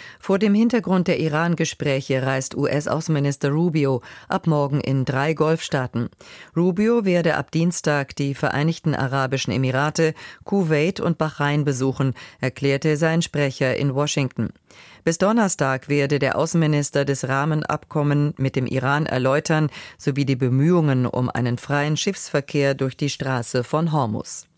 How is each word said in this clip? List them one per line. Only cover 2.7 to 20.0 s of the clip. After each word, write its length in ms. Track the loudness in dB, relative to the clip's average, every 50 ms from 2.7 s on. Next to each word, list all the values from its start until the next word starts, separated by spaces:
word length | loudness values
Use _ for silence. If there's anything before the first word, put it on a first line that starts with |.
| 0 0 -2 -2 -2 -2 -2 0 0 0 0 0 0 0 -2 0
Rubio 520 | 0 0 0 0 2 2 2 2 0 -2 -4 -8 -18 -20 -8 -4
ab 180 | -4 -2 0 0
morgen 320 | 2 2 2 0 0 -2
in 240 | -2 0 0 0 0
drei 300 | 0 -2 -2 0 0 0
Golfstaaten. 760 | 0 2 2 0 0 -2 -2 -2 -2 -2 -2 -4 -6 -6 -6 -8 -14 -20 -20 -20 -20 -20 -8 -2
Rubio 480 | 0 0 2 2 2 2 2 2 2 2
werde 320 | 2 2 2 2 2 0
ab 160 | 0 -2 -2
Dienstag 640 | -2 0 0 0 0 0 0 0 0 0 0 -4 -4
die 200 | -4 -4 -4 -2
Vereinigten 600 | -2 -2 -2 0 0 0 0 -2 -2 -2 -2 0
Arabischen 560 | 0 0 -2 0 0 0 0 -2 -2 -2 -2
Emirate, 640 | 0 0 0 0 0 0 0 0 0 0 0 0 0 -4 -10 -20 -20 -18 -6
Kuwait 560 | -2 0 0 2 2 2 2 2 0 0 -2
und 160 | -2 -2 0 0
Bahrain 480 | -2 -2 -2 -2 -2 0 0 0 0
besuchen, 480 | 0 0 0 0 -2 0 0 0 -2 -2 -4 -10 -20 -10 -6
erklärte 560 | -4 -4 -4 -2 0 0 0 2 2 0 0
sein 260 | 2 2 2 2 0
Sprecher 540 | 0 -2 -2 -2 -2 -2 0 0 0 0 0
in 180 | 0 0 0 0
Washington. 600 | 0 -2 0 0 0 -2 -2 -2 -4 -6 -6 -6 _ _ -20 -20 -20 -20 -20 -20 -6 -2
Bis 140 | -2 0 2
Donnerstag 720 | 2 2 4 4 2 2 0 0 0 0 0 -2 -2 0
werde 300 | 0 2 2 2 2 0
der 180 | 0 0 0 0
Außenminister 680 | 0 0 2 2 2 4 2 2 0 0 0 0 0
das 240 | 0 0 -2 -2 -2
Rahmenabkommen 1040 | 0 0 0 0 0 -2 -2 -2 -4 -4 -6 -4 -2 0 2 2 2 2 2 0 0 -2
mit 180 | -4 -2 0
dem 100 | -2 -2
Iran 420 | -2 -2 -2 0 0 0 0 0 -2
erläutern, 600 | -2 0 0 2 2 0 0 2 2 2 2 0 -2 -6 -16 -18 -18
sowie 260 | -6